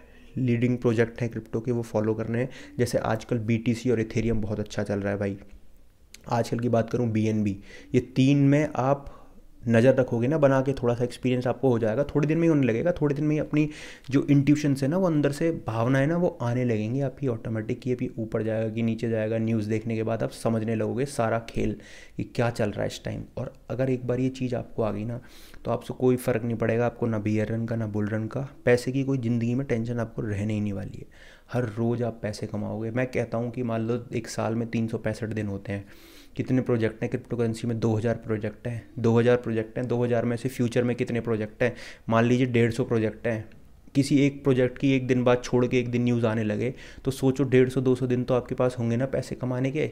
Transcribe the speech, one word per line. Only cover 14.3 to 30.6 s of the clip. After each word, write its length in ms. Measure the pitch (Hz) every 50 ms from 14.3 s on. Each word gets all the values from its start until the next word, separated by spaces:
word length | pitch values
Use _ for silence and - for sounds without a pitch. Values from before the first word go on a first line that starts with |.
| 143 143 143 147 147 147 - 147 139 135 -
है 60 | 139
ना, 80 | 160 185
वो 100 | 196 175
अंदर 240 | 160 147 143 139
से 180 | 139 - 170 165 165 165 - -
भावना 320 | 110 113 117 123 135 135
है 80 | 135 147
ना, 100 | 165 175
वो 100 | 170 131 - -
आने 240 | 123 120 120 123 127
लगेंगी 360 | 123 113 107 107 110 123 135
आपकी 260 | 143 131 131 - 139 131
ऑटोमेटिक, 520 | 117 113 - 117 113 110 107 110 123 120
कि 120 | - 127 123
अभी 160 | 123 127 127 - -
ऊपर 260 | 113 113 - 117 107
जाएगा 260 | 113 110 110 113 113
कि 140 | 107 113 117
नीचे 260 | 113 113 113 120 117
जाएगा। 280 | 113 110 107 110 113 113
न्यूज़ 300 | 113 113 113 113 107 104
देखने 260 | 110 107 110 110 113
के 80 | 110 113
बाद 200 | 110 113 110 131
आप 80 | 135 -
समझने 420 | - - 131 113 113 113 110 113
लगोगे 300 | 107 107 107 107 110 135 143
सारा 320 | - - 117 110 113 117 117 -
खेल 260 | - 110 107 107 104 - - - - - - - - -
कि 60 | 113
क्या 240 | - - - 120 117
चल 200 | 120 - 113 104
रहा 100 | 98 107
है 60 | 107 107
इस 160 | - - -
टाइम। 180 | 113 107 107 110 - - -
और 160 | 120 - - - - -
अगर 200 | - 117 131 131
एक 180 | 131 123 123 120
बार 120 | 123 123
ये 100 | 131 131
चीज़ 240 | 131 - 127 123 123
आपको 280 | 117 117 - - - 117
आ 80 | 107
गई 140 | 104 101 107
ना, 140 | 117 120 123 - - - - - - - - -
तो 60 | 117
आपसे 220 | 117 117 - - 127
कोई 200 | - 127 127 127 123
फ़र्क 260 | - - 123 113 113
नहीं 140 | 120 117 107
पड़ेगा, 280 | 117 113 113 113 120
आपको 200 | 120 117 - 120 117
ना 120 | 113 107
बियर 280 | 104 107 107 110 107 107
रन 180 | 113 113 113
का 100 | 110 113
ना 120 | 113 113 104
बुल 200 | 101 107 104 101
रन 200 | 113 110 110 110
का, 200 | - 131 139 135 - - -
पैसे 260 | 127 123 120 - -
की 120 | 127 135 135
कोई 140 | 131 135 135
ज़िंदगी 340 | 117 113 123 120 117 117 120
में 120 | 127 139 139
टेंशन 320 | 120 113 113 117 120 120
आपको 220 | 113 110 - -
रहने 320 | 123 110 104 98 104 107 107
ही 80 | 104